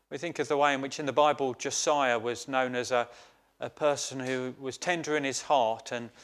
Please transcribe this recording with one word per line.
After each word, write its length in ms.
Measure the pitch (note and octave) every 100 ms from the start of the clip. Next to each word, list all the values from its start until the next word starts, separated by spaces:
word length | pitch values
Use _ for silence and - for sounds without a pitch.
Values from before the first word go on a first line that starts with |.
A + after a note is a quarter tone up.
| _
We 80 | C#3+
think 200 | E3+ -
of 80 | C#3
the 100 | C#3+
way 180 | D3
in 60 | C3+
which 200 | C3+ -
in 60 | C#3+
the 60 |
Bible 420 | B2+ D3 C#3+ C3+
Josiah 640 | A#2 C#3 - E3 D3 B2+ A#2
was 280 | A#2+ A2 -
known 300 | C3 B2+ B2
as 160 | A#2
a, 160 | B2 A#2+ - - _ _ _
a 100 | B2+
person 520 | - D3+ C#3 - C3
who 340 | B2+ C3 B2+ B2+
was 180 | C3+ -
tender 380 | F3 F3 D3+ D3+
in 80 |
his 180 | C3+ B2+
heart 480 | - C#3 A2 A2+ -
and 200 | A#2+ A2+ -